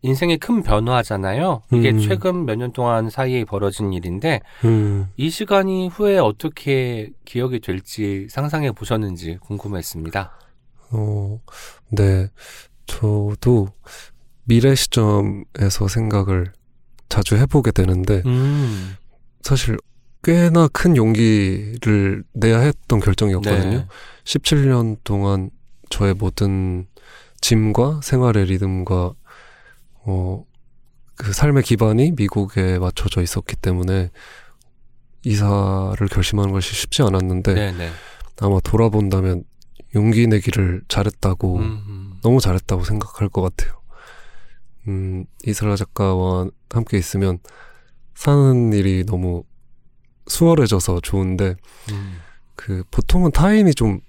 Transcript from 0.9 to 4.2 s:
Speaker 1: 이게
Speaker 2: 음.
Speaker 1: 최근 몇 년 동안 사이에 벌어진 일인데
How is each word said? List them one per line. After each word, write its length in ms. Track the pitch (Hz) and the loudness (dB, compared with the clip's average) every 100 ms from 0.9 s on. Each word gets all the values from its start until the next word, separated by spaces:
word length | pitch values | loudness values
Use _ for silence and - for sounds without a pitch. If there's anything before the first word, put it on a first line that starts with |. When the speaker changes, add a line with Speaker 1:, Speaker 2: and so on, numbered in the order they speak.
| 127 117 104 95 107 180 131 - | 0 0 -4 -2 -2 -2 -4 0
Speaker 1:
이게 160 | 120 120 | 2 4
Speaker 2:
음. 100 | 110 | 2
Speaker 1:
최근 460 | 107 190 185 180 156 | 0 0 -2 -4 -4
몇 120 | 110 | -4
년 120 | 123 | -6
동안 380 | 120 120 113 110 | -4 0 0 -2
사이에 340 | - 131 127 | -4 -2 -2
벌어진 480 | 110 98 98 95 104 | -4 -4 -4 -4 -4
일인데 500 | 90 87 90 | -4 -6 -4